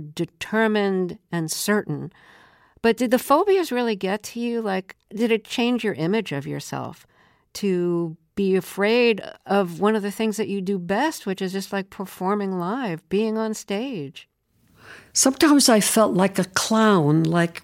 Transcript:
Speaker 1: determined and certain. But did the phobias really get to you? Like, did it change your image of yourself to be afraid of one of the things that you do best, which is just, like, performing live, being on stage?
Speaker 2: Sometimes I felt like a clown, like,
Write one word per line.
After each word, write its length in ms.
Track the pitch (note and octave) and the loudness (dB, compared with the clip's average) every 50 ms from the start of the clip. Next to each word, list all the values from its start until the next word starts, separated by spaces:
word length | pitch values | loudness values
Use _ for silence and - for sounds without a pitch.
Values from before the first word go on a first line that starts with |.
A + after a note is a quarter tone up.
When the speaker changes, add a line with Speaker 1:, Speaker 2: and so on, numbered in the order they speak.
| D3+ D3+ - | -4 -8 -6
Speaker 1:
determined 1040 | - E3+ - _ - - - G#3+ A3 A3+ A3 G#3+ G#3 G3+ G3 F#3+ F#3 F#3 F3 - - _ _ F3 | -6 -6 -6 _ -12 -10 -4 0 0 2 2 2 2 0 0 0 0 -2 -4 -6 -10 _ _ -6
and 180 | E3+ D#3+ D#3+ | -6 -4 -4
certain. 640 | - - - G#3 G#3 G#3 - - D3 C3+ C#3 E3+ - _ _ - - - - _ _ _ _ _ _ _ | -6 -4 -2 0 0 0 -2 -4 -6 -8 -8 -12 -14 _ _ -20 -20 -20 -20 _ _ _ _ _ _ _
But 160 | - A#3 A3+ | 0 0 2
did 140 | A#3 B3+ G#3+ | 2 2 0
the 80 | B3 A#3 | 0 0
phobias 520 | - - C#4 D#4 F#4+ G#4 F#4+ F#4+ E4+ - | 2 4 2 4 4 4 4 2 2 0
really 240 | A#3+ B3 A#3+ A#3 G#3+ | -2 -2 -2 -2 -2
get 280 | G3 F#3+ F#3 G3+ A3 - | -2 -2 -4 -4 -4 -6
to 180 | - - A#3 | -10 -8 -6
you? 200 | A#3+ A#3+ A#3 A#3 | -4 -4 -4 -4
Like, 360 | G#3+ G3+ F#3+ F#3+ F#3 - - _ _ - A#3 | -2 -2 -4 -4 -4 -8 -14 _ _ -12 -4
did 160 | G3+ A#3+ G#3+ | -2 0 2
it 140 | A3+ A3 - | 2 0 -2
change 400 | - - - A#3 A#3+ B3 A3+ - | -4 -2 0 0 0 0 0 -2
your 80 | G#3 C#3+ | -2 -2
image 400 | B2+ D#3+ F3 G#3 A3+ F#3+ - C#3+ | -2 0 0 0 0 -2 -4 -6
of 120 | C#3 C#3 | -8 -6
yourself 640 | D3+ C#3+ C#3 - - C#3 C3 B2 B2 - - - _ _ _ _ _ _ _ _ _ - | -6 -8 -10 -8 -8 -8 -8 -8 -10 -14 -18 -20 _ _ _ _ _ _ _ _ _ -8
to 640 | - G#3 G3 F3+ F3 F3 F3 E3+ E3+ E3+ D#3+ D#3+ - _ _ _ | -4 -2 0 0 0 0 0 0 0 -2 -4 -6 -12 _ _ _
be 220 | G3+ G3 F#3+ F#3+ | -2 0 2 2
afraid 640 | F#3 - - - F#3+ G3+ G#3+ A#3 B3 A#3+ A#3 G#3+ - - - - - _ | 2 0 -2 -4 -2 0 2 4 4 4 4 2 0 -4 -12 -16 -14 _
of 340 | - F#3+ G3+ F#3+ E3+ E3+ D#3 | -2 0 0 0 0 -2 0
one 160 | F#3+ G#3+ A3 | 2 2 2
of 60 | G#3+ | 2
the 100 | G3 G#3 | -2 -4
things 240 | F#3+ - A3 A3+ G3 | -4 -2 -2 -2 -2
that 140 | A3 - - | -2 -4 -4
you 100 | G3 G3+ | -4 -4
do 180 | F#3 G3 G3+ | -2 -2 -4
best, 480 | F3+ F3 F3 G3 A3+ D4 D#4+ - - - | -4 -2 -2 0 0 0 0 -2 -4 -6
which 160 | G3 F#3 - | -6 -6 -4
is 120 | F#3+ F#3 F#3 | -4 -6 -6
just, 180 | G3 F#3+ - | -6 -6 -6
like, 180 | G3+ G3 F#3+ G3 | -6 -6 -6 -8
performing 680 | - - F#3+ F#3 - - F#3 F#3+ G#3 G#3 G3+ F#3+ F#3+ F3+ | -10 -12 -12 -12 -8 -6 -2 -2 -2 -2 -2 -4 -4 -4
live, 480 | E3+ F3+ A3 C#4 B3+ G3 E3 D#3 - | -4 -4 -4 -4 -4 -4 -6 -8 -6
being 300 | - F3+ G3+ A3 A3 A3 | -4 -2 0 0 0 -2
on 160 | A3 A3 A3 A3 | -2 -4 -4 -6
stage? 720 | - - - G3 G3+ B3+ C#4 B3 E3+ C#3 C#3 - - - _ _ _ _ _ _ _ _ _ _ _ - - - - - _ - | -8 -8 -6 -6 -6 -6 -6 -8 -8 -10 -10 -14 -18 -20 _ _ _ _ _ _ _ _ _ _ _ -20 -20 -20 -20 -18 _ -2
Speaker 2:
Sometimes 560 | - - C4+ C4+ - E4+ D4 D4 C#4 - - | 2 2 2 4 4 6 6 6 6 6 6
I 100 | A3+ G#3 | 6 4
felt 340 | F#3 - - A3+ G#3+ - - | 4 4 4 4 4 4 4
like 240 | F3+ F#3+ F#3+ F#3+ | 2 2 2 2
a 60 | F#3+ F3+ | 0 -2
clown, 800 | - - - - - A3 A3 A3 G#3+ G3+ F3 D3 D3 D#3 E3 D#3+ | -2 -2 -2 0 2 2 4 6 6 6 6 4 4 4 4 2
like, 380 | D#3+ E3+ E3+ E3+ E3+ - - | 2 2 2 0 0 -2 -6